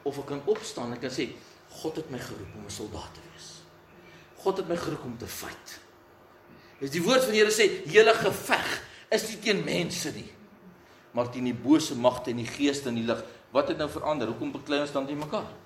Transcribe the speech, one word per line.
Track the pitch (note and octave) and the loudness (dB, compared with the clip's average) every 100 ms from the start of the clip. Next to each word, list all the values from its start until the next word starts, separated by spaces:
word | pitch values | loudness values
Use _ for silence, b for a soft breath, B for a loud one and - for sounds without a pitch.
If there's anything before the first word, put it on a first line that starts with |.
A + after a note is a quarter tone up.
of | C#3+ C#3 | -4 -6
ek | C3+ | -6
kan | C#3+ C#3 | -6 0
opstaan | G#3+ - - A#2+ | 0 -2 -8 -6
en | A#2+ | -6
kan | - | -6
sê, | - B2 - B B - - | -4 -4 -6 B B -20 -8
"God | D#3+ D#3 | -6 -6
het | D#3 | -8
my | B2+ | -10
geroep | - G#2+ G#2 A2 | -10 -12 -14 -14
om | G2+ | -14
'n | |
soldaat | - G#2+ E2 - | -10 -10 -10 -12
te | - - | -16 -20
wees. | - - - - - - - B B B - | -20 -20 -20 -20 -20 -20 -20 B B B -6
God | - F#3+ | -2 -2
het | E3 | -2
my | E3+ | -4
geroep | D3+ D3 | -4 -6
om | C3 A#2 | -8 -10
te | G#2 | -10
fight." | - - - - - - - - - - - - B B B | -10 -12 -14 -16 -18 -20 -20 -20 -20 -20 -20 -20 B B B
Dis | C#3 | -6
die | D3+ | -2
woord | F3 B3+ | 4 4
van | B3+ | 6
die | G#3+ | 6
Here | G#3 | 6
sê, | G#3+ G3+ - C#3+ | 8 4 4 4
"Julle | F#3+ A3+ | 8 8
geveg | A3 G3+ - - A#3 - - - B B | 8 4 -2 0 0 0 -6 -8 B B
is | A3 - | 0 0
nie | G#3+ | -4
teen | A3 G3 D3 | 0 0 0
mense | E3+ F3 - D3+ | -2 -2 -4 -6
nie, | - - - - - - - B B B | -6 -12 -18 -20 -20 -20 -20 B B B
maar | A#2+ A#2+ | -4 -2
teen | B2+ | -2
die | B2 | -2
bose | A#2+ A#2+ D#3 D3 B2+ | -2 6 6 6 4
magte | B2 B2+ - | 4 2 -4
en | A#2+ | -4
die | A#2 | -4
geeste | - C#3+ C#3 C3+ | 2 2 2 -2
in | A#2 | -2
die | |
lig." | A2+ A2+ - B B | 0 0 -2 B B
Wat | B2+ D3 | 2 2
het | D#3 | 0
nou | D3+ | -2
verander? | D3+ - D3+ A2 | -4 -2 -2 -2
Hoekom | A#2+ D3 | -2 -4
beklei | - - D3 | -6 -2 -2
ons | D3 | 0
dan | C#3+ C3+ | -2 -2
teen | D3 | -4
mekaar? | D3+ G#3+ B2+ - | -4 -4 -6 -14